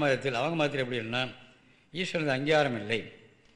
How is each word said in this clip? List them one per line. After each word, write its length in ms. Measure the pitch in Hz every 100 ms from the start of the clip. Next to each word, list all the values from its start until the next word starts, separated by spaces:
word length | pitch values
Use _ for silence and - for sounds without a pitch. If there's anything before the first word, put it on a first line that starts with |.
| 147
மதத்தில், 340 | 127 131 120
அவங்க 160 | 143 165
மதத்தில் 260 | 147 135 127
எப்படின்னா, 380 | 123 110 123 127 - - - _ _ _ 156
ஈஸ்வரனுக்கு 420 | 185 175 151 131
அங்கீகாரம் 400 | 143 156 139 117
இல்லை, 200 | 104 113 87 - - _ _